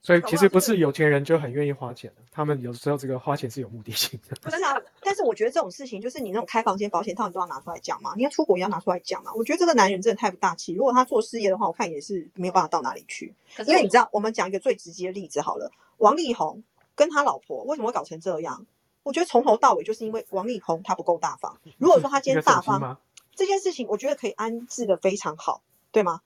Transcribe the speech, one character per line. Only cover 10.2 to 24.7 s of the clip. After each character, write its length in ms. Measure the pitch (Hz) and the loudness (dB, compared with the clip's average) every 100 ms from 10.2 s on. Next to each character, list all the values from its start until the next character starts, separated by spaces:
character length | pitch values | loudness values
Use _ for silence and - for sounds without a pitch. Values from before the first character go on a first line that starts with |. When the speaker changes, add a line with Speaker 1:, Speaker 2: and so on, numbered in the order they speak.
| 214 | -2
Speaker 2:
不 80 | 185 | 0
大 160 | 190 | -2
气， 220 | 190 - 175 | -2 -8 0
如 80 | |
果 100 | 262 | 2
他 100 | 254 | 4
做 160 | 254 247 | 2 0
事 180 | 226 233 | -2 -2
业 80 | 202 | 0
的 80 | 185 | 2
话， 80 | 196 | -2
我 80 | |
看 160 | 170 202 | -2 -6
也 100 | 151 | -6
是 300 | - 196 156 - | -8 -10 -10 -6
没 100 | 180 | 0
有 80 | |
办 80 | 180 | 0
法 60 | 160 | 2
到 160 | 165 | -2
哪 100 | 135 | -4
里 100 | - - | -8 -14
去。 260 | - - _ _ - | -14 -14 _ _ -8
Speaker 3:
可 60 | |
是 80 | 220 | 4
我 20 | |
Speaker 2:
因 40 | 349 | 4
为 40 | |
你 80 | 220 | 6
知 80 | 233 | 4
道， 100 | - | 4
我 80 | 208 | 0
们 120 | 214 | -2
讲 160 | 220 190 | -2 -4
一 40 | |
个 80 | 190 | -2
最 160 | 262 208 | -2 -2
直 160 | 170 | -6
接 160 | 170 185 | -10 -8
的 40 | |
例 160 | 196 175 | -8 -6
子 140 | 143 | -4
好 140 | 156 - | -4 -6
了， 160 | - _ _ _ | -10 _ _ _
王 180 | 214 294 | 4 6
力 200 | 311 233 | -2 -2
宏 280 | 156 170 - _ _ | -4 -6 -20 _ _
跟 160 | - 311 | 0 2
他 140 | 294 | 4
老 160 | 285 139 | 0 -2
婆 240 | _ 143 | _ -10
为 120 | 247 302 | -6 -4
什 60 | |
么 60 | 226 | -2
会 40 | |
搞 120 | 233 | -4
成 160 | 143 165 | -6 -10
这 200 | 180 160 | -6 -6
样？ 260 | 160 131 208 _ _ _ | -6 -10 -16 _ _ _
我 100 | - | -6
觉 80 | 277 | -2
得 60 | 349 | 2
从 180 | 240 | 2
头 140 | - 220 | 4 4
到 160 | 269 | 4
尾 100 | 196 | 2
就 80 | - | -2
是 140 | 220 220 | -6 -6
因 60 | |
为 120 | 220 214 | -8 -6
王 180 | 190 214 | -6 -6
力 120 | 226 | -8
宏 240 | - 165 | -4 -4
他 100 | 190 | -2
不 80 | 180 | -4
够 160 | 165 170 | 0 0
大 180 | 165 - | -2 -6
方。 200 | - - 160 _ | -12 -12 -20 _
如 100 | 294 | 6
果 100 | 320 | 6
说 80 | 277 | 6
他 120 | 277 | -2
今 120 | 269 | 2
天 120 | 262 | 2
大 180 | - 254 | 4 4
方， 160 | - - | 2 -2
Speaker 1:
<laughs> 0 | |
一 20 | |
个 60 | 131 | -2
手 80 | |
机 0 | |
吗？ 60 | 135 _ - _ - | -10 _ -20 _ -4
Speaker 2:
这 120 | 381 | 0
件 100 | 392 | 0
事 140 | 381 | 0
情 160 | 320 220 | -4 -4
我 100 | 208 | -2
觉 100 | 269 | -2
得 80 | 294 | -4
可 120 | 214 | -4
以 40 | |
安 340 | - 220 233 | -4 -6 -6
置 180 | 240 | -10